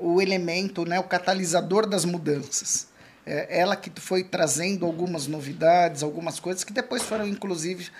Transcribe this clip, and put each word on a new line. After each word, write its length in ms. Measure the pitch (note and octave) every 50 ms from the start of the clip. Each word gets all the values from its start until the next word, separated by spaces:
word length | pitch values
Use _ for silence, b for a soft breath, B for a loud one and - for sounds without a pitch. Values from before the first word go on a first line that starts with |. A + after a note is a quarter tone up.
o 200 | F3+ E3+ E3+ F#3
elemento, 640 | G3 F#3+ G3 F#3 F3 F3 E3+ F3+ G3 G3 F#3+ F3 E3+
né, 140 | E3+ E3+ F#3
o 40 | F#3
catalisador 840 | F#3 - F3 F3 F#3 F#3+ F#3+ F#3+ E3+ D#3+ F3+ D#3+ - F3+ G#3+ A3 G#3
das 180 | G3+ F#3 D#3
mudanças. 840 | F3 F3 - D#3 D3 D3 C#3 B2+ - - - - - - - - - B B B B B B B
É, 340 | - - D3 - - - F3
ela 160 | F3 G3 G3
que 160 | F#3+ - F3+ - -
foi 240 | - - F#3 F#3 F#3
trazendo 600 | F#3 - - E3 D3+ C3+ D3+ E3+ F#3 G3+ F#3 F3
algumas 400 | E3+ E3 D#3+ F3 F3+ F3 D#3+ C#3
novidades, 760 | C#3 D#3 D3+ C#3 C#3 C#3+ - D#3+ D#3+ E3+ F3+ F3 E3 D#3 C#3 D3+
algumas 360 | D3+ D3+ E3 E3 E3 D3+ -
coisas 240 | - F3 F#3 F#3 -
que 100 | - G#3
depois 300 | B3+ A#3 - B3+ B3 -
foram, 240 | - A3 G3 G#3 G3+
inclusive, 600 | G3+ G3 - G3 F3+ E3 D#3 E3+ F#3 F3+ F3 E3+ - B